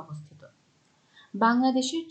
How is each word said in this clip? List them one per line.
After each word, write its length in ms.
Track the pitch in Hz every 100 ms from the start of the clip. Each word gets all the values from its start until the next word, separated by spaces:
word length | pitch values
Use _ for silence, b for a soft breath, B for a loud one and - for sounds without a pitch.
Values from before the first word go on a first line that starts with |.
অবস্থিত। 400 | 160 151 - - - _ _ _ _ _ b b b
বাংলাদেশের 680 | 202 226 240 262 254 262 330 -